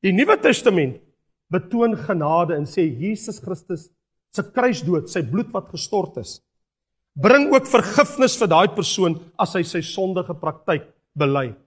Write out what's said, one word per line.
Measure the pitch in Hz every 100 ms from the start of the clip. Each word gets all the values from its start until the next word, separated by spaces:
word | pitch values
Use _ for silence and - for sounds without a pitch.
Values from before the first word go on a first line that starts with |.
Die | 190
Nuwe | 185 294 427
Testament | 320 254 - 185 139 117 _ _ _ _ _
betoon | 175 180 233 233 220
genade | - 185 147 165 175 160
en | 147
sê | - 165 120
Jesus | 180 214 - 202
Christus | - 180 _ 175 - _ _ _ _
se | -
kruisdood, | 196 - 254 190 165 170 147
sy | 185
bloed | 131 165 240
wat | 202 -
gestort | - - 208 185 -
is, | 101 - _ _ _ _ _ _ _
bring | - 131 262 285
ook | 269 262
vergifnis | 240 208 214 285 - 254 -
vir | 208
daai | 160 196
persoon | - 175 - 180 165 - _
as | -
hy | 190
sy | 170 180
sondige | 160 - 190 185 180
praktyk | 170 156 151 - 156 - _ _
bely. | - 143 139 131 107